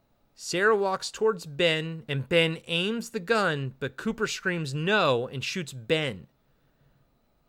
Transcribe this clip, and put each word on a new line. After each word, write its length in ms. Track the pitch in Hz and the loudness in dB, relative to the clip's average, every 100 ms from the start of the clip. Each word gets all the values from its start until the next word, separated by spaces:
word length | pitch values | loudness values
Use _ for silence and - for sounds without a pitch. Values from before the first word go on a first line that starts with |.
| _ _ _ _ | _ _ _ _
Sarah 400 | - 175 214 208 | -4 2 4 4
walks 360 | 196 190 - | 2 -2 -6
towards 340 | - 220 190 160 | 0 0 0 -6
Ben, 580 | 143 170 156 160 160 - | 2 2 2 -2 -8 -4
and 200 | 139 - | -4 2
Ben 300 | 170 165 165 - | 4 4 0 -4
aims 440 | 170 196 233 - | -2 -2 -4 -6
the 80 | 220 | -8
gun, 540 | 175 226 190 147 131 - | 0 2 2 0 -4 -6
but 180 | 131 - | -8 -4
Cooper 280 | 220 220 208 | -6 -2 -4
screams 460 | - 185 175 147 | -2 -2 -2 -4
no 540 | 147 170 208 160 120 127 | -2 2 4 4 2 0
and 160 | 135 | -6
shoots 300 | - 190 147 | -6 -6 -6
Ben. 540 | 127 110 160 143 92 - _ _ _ _ _ _ _ _ _ _ _ | -10 0 0 0 -6 -12 _ _ _ _ _ _ _ _ _ _ _